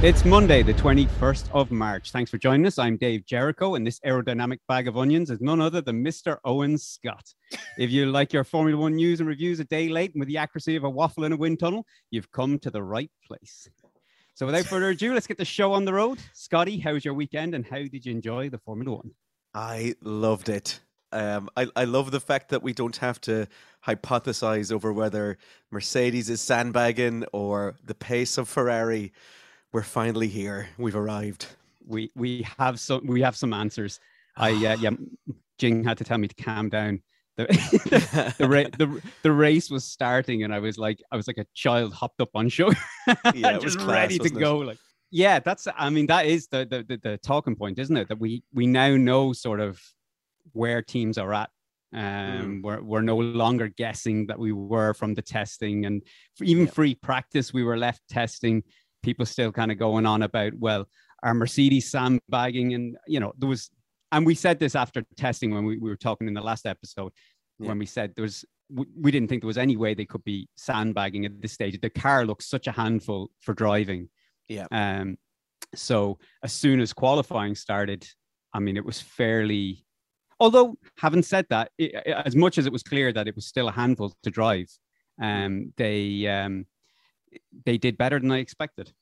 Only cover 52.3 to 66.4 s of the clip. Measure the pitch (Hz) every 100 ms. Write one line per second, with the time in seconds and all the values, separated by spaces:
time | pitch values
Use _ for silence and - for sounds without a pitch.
52.3 | 95 104 98 101 107 107 110 113 113 117
53.3 | 117 117 123 110 - 113 104 117 107 104
54.3 | 107 110 104 98 113 107 104 110 107 -
55.3 | 110 101 - 107 104 101 104 - - _
56.3 | _ 196 170 170 - 151 123 - 131 -
57.3 | 151 127 131 120 117 120 117 _ - 113
58.3 | - 120 110 - _ _ _ - 117 117
59.3 | - 117 104 113 104 110 110 110 107 107
60.3 | 113 104 110 113 104 98 _ _ _ 123
61.3 | 117 117 - 139 135 - 139 127 127 _
62.3 | 127 123 123 123 123 120 117 - 151 104
63.3 | 131 135 127 - _ _ _ _ 151 160
64.3 | 165 180 165 147 139 123 127 110 - 127
65.3 | 120 113 104 107 110 110 101 120 107 110
66.3 | 104